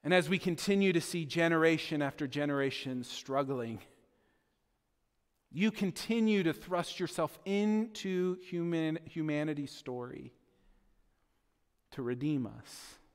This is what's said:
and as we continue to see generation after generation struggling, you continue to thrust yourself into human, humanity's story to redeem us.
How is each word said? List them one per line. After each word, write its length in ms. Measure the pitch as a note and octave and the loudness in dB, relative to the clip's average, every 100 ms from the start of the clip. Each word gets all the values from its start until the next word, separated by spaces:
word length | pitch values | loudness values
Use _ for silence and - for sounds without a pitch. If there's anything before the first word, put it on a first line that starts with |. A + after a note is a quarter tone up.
and 100 | - | 4
as 160 | F3+ D#3 | 4 4
we 100 | F#3 | 0
continue 540 | F#3 D#3+ - G3 G3 | 0 -2 2 4 4
to 80 | E3+ | 4
see 240 | - E3+ | 0 -4
generation 760 | D3+ E3 E3 E3 D#3+ D#3+ - D3+ | -2 2 4 6 6 4 0 0
after 240 | C#3 - C#3 | -2 -2 -6
generation 800 | C#3 D3 C#3+ C3+ - C3+ B2+ | -2 0 2 0 -2 -6 -6
struggling, 720 | A#2+ - - C3+ C3+ C3+ A#2 G#2+ - _ _ _ _ _ _ _ _ _ _ _ _ _ _ _ _ | -6 -10 -2 0 0 -2 -4 -8 -12 _ _ _ _ _ _ _ _ _ _ _ _ _ _ _ _
you 180 | D3+ G#3+ | 2 2
continue 720 | G#3+ G3 - - A3+ A3 G#3 | 2 -2 -2 -2 2 4 4
to 100 | E3 | 2
thrust 460 | - - F3+ E3 - | 0 -2 -2 -2 -4
yourself 400 | F3 - D#3 - | -4 -2 -4 -4
into 960 | - G3+ G#3 G#3+ A3 G#3+ F#3+ F#3 F#3 F#3 | -2 0 2 2 0 -6 -2 0 0 -2
human, 560 | - F3 E3+ E3+ D#3+ D#3 | -4 -4 0 0 0 -2
humanity's 680 | - E3 D#3 D3 D#3 D3 C#3 | -6 -4 -2 0 -2 -4 -6
story 600 | - - B2 B2 - B2+ _ _ _ _ _ _ _ _ _ _ _ _ _ _ _ _ | -10 -8 -8 -8 -12 -14 _ _ _ _ _ _ _ _ _ _ _ _ _ _ _ _
to 120 | - | -6
redeem 440 | A#2+ B2 C#3+ D3 A2+ | -4 -2 0 0 -2
us. 520 | A2+ - - - - _ | -8 -18 -18 -20 -20 _